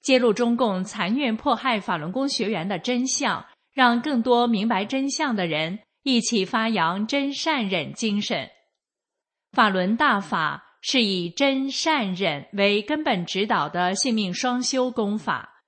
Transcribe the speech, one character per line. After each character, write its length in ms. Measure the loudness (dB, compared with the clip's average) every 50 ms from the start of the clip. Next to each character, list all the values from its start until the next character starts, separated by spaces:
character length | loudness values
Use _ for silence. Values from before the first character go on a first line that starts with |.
揭 180 | _ 4 2 4
露 140 | 4 4 2
中 240 | 2 2 0 2 2
共 260 | 2 0 0 -2 -4
残 320 | -6 -6 -6 -2 -2 0
虐 160 | 0 0 0
迫 240 | -2 -2 0 -2 -2
害 240 | 0 0 -2 -2 -2
法 160 | -2 -4 -4
轮 160 | -4 -4 -6
功 160 | -4 -2 -2 -2
学 220 | -2 -2 -2 -2
员 180 | -2 -2 -2 -4
的 100 | -4 -4
真 300 | -2 -2 -2 0 0 -2
相， 380 | -2 -2 -2 -2 -2 -4 -6 -14 -20 _ _ _
让 300 | _ 4 4 4 4 2
更 200 | 0 0 0 0
多 240 | 2 4 4 4 4 4
明 200 | 2 2 2 0
白 160 | 0 0 -2
真 260 | -2 -2 -2 -2 -2
相 260 | -2 -2 -2 -2 0
的 120 | 0 -2 -2
人 320 | 0 -2 -2 -4 -4 -8 _ _ _ _ _
一 160 | 2 2 2
起 240 | 2 2 0 0 0
发 260 | 0 0 -2 0 0
扬 380 | 0 2 2 0 0 -2 -4 -2
真 260 | 0 -2 -2 -2 -4
善 360 | -4 -2 -2 0 0 0 0
忍 240 | -2 -2 -4 -4 -6
精 280 | -4 -2 -2 0 -2
神。 280 | -2 -2 -4 -4 -4 -8 -14 _ _ _ _ _ _ _ _ _ _ _ _ _ _ _ _ _ _ _
法 180 | 2 4 4 4
轮 260 | 4 2 2 2 2
大 240 | 2 4 4 4 2
法 580 | 0 -2 -2 0 0 -2 -2 -4 -12 _ _ _
是 200 | -8 0 2 2 2
以 260 | 2 2 -2 -2 -4
真 420 | -2 0 2 2 2 0 -2 -4
善 420 | -4 -2 0 0 0 2 0 -2 -2
忍 340 | 0 0 -2 -2 -2 -8 -8 -2
为 280 | 0 2 2 2 2
根 220 | 0 -2 -2 -2 0
本 220 | 0 0 0 -2
指 220 | -4 -2 -2 0 2
导 220 | 2 0 0 0
的 260 | 0 0 0 0 0
性 180 | 0 0 0 2
命 200 | 0 0 -2 -2
双 280 | -2 -2 -2 0 0
修 300 | -2 -2 0 0 0 0
功 260 | 0 0 0 0 0 -2
法 440 | -2 -2 -4 -4 -4 -12 -20 _ _